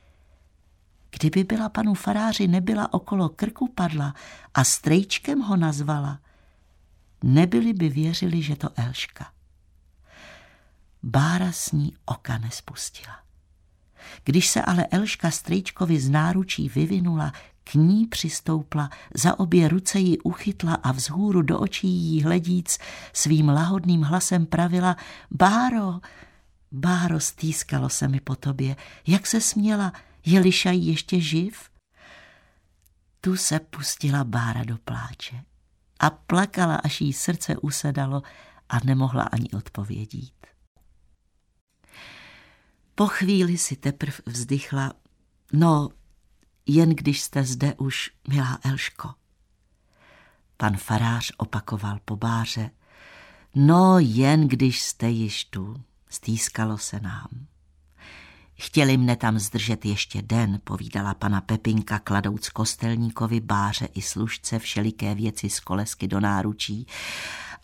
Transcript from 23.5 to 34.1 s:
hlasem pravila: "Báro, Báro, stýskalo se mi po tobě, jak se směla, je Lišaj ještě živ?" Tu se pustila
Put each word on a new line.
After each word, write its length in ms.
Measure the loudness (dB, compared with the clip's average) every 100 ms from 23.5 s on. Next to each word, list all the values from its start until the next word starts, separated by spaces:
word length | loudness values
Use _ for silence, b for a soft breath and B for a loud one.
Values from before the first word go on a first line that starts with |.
| 4 2 2 2 4
hlasem 440 | 4 0 2 2 2
pravila: 520 | 2 2 2 2 0 B B B
"Báro, 680 | 4 4 6 2 0 -2 -4 B B B B B _ _
Báro, 480 | -2 0 2 2 0
stýskalo 680 | -2 -4 -4 -4 -2 -2 -2
se 180 | -2 0
mi 120 | 0
po 160 | -2 -4
tobě, 400 | -4 -2 -2 -4 B B 2
jak 200 | 2 2
se 140 | 0
směla, 520 | 0 0 2 2 -2 B B B 4
je 140 | 6
Lišaj 380 | 6 4 2 2
ještě 440 | 2 -2 0 -2
živ?" 480 | 0 -2 -2 -8 -20 _ _ B B B B B B B B _ _ _ _ _
Tu 140 | -2 -2
se 240 | 0 -2
pustila 640 | -4 -10 -8 -4 0